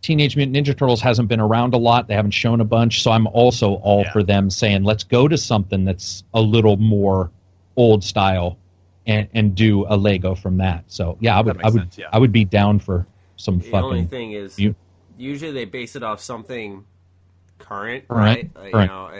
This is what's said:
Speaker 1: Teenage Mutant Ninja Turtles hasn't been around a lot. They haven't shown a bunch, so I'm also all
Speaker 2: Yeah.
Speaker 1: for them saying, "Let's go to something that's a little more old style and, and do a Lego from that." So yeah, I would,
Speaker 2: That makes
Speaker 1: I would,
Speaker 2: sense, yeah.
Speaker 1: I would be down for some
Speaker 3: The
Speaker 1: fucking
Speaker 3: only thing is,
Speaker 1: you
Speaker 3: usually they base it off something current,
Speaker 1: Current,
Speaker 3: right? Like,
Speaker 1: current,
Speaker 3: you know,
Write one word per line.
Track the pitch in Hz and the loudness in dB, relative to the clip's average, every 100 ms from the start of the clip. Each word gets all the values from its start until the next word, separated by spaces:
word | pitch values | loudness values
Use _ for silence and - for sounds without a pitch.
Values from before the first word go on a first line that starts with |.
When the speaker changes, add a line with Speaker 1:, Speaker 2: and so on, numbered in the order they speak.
Speaker 1:
Teenage | - 156 143 143 | -2 0 2 0
Mutant | 139 139 | 0 0
Ninja | 143 131 | 0 0
Turtles | 135 117 | 2 2
hasn't | 127 117 110 | 2 2 0
been | 113 | 0
around | 107 113 123 | 2 2 2
a | 120 | 2
lot. | 117 120 117 | 2 2 2
They | |
haven't | 104 104 | -2 0
shown | - 117 117 | -2 0 0
a | 110 | 2
bunch, | 117 117 - | 2 2 0
so | 123 | 2
I'm | 113 110 | 2 2
also | 120 123 123 104 98 | 4 2 4 0 0
all | 101 101 | 2 2
Speaker 2:
Yeah. | 90 | 2
Speaker 1:
for | 104 | 0
them | 98 98 98 | 2 2 0
saying, | - 110 98 | 0 0 2
"Let's | 98 110 | 0 -2
go | - 120 147 | 0 2 2
to | 160 | 0
something | - 110 98 95 95 | -2 -2 -2 -2 -2
that's | 95 - - - | -4 -8 -16 -6
a | 113 | 0
little | 110 113 110 101 | 2 4 4 4
more | 110 104 98 95 87 _ _ _ _ - | 2 2 2 0 -2 _ _ _ _ 2
old | 117 107 | 4 4
style | - 107 95 92 87 87 _ _ _ _ - | 2 -2 0 0 -4 -8 _ _ _ _ -2
and, | 107 101 | -2 -2
and | 113 104 92 | 0 0 2
do | 110 101 104 | 2 2 0
a | 104 | 0
Lego | 104 95 92 92 | 2 0 -2 -4
from | 95 92 | -4 -2
that." | 92 85 - | -2 -4 -10
So | - 85 85 | -8 -8 -4
yeah, | 113 98 | 0 0
I | |
would, | 110 | 0
Speaker 2:
That | - | 0
makes | 110 | 0
Speaker 1:
I | |
would, | 113 | 0
Speaker 2:
sense, | 87 - | -2 -12
yeah. | 92 | -4
Speaker 1:
I | 110 | 2
would | 127 | 4
be | 110 95 | 4 2
down | 101 101 104 | 2 2 2
for | - 90 90 _ _ _ | 0 -6 -6 _ _ _
some | - 90 | -4 -4
Speaker 3:
The | 90 | -2
Speaker 1:
fucking | 101 - | -4 -2
Speaker 3:
only | 87 85 | -4 -6
thing | 131 113 | -8 -10
is, | 104 98 - | -12 -14 -4
Speaker 1:
you | 101 98 _ _ _ 117 | -4 -4 _ _ _ -18
Speaker 3:
usually | 127 143 160 | -12 -12 -10
they | 135 107 | -10 -10
base | 127 117 139 | -12 -14 -12
it | |
off | 113 104 | -10 -10
something | - 117 107 123 104 98 - _ _ _ _ _ _ _ | -12 -14 -12 -14 -14 -16 -20 _ _ _ _ _ _ _
current, | - 101 107 127 - | -16 -12 -10 -12 -6
Speaker 1:
Current, | 117 104 120 - - | 0 2 2 -4 -16
Speaker 3:
right? | |
Like, | 98 | -2
Speaker 1:
current, | 107 95 | 0 0
Speaker 3:
you | 95 | -2
know, | 92 95 | -16 -10